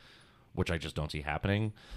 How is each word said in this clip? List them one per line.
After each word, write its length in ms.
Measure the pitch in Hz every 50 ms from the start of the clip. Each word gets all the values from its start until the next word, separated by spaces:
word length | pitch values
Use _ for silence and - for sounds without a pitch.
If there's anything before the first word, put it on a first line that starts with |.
| - - - - - - - - - - -
which 160 | - 90 -
I 80 | 87
just 180 | 82 73 78 -
don't 140 | - 76 76
see 100 | - 76
happening. 520 | 73 73 73 76 - 95 101 104 110 107 107 - - - -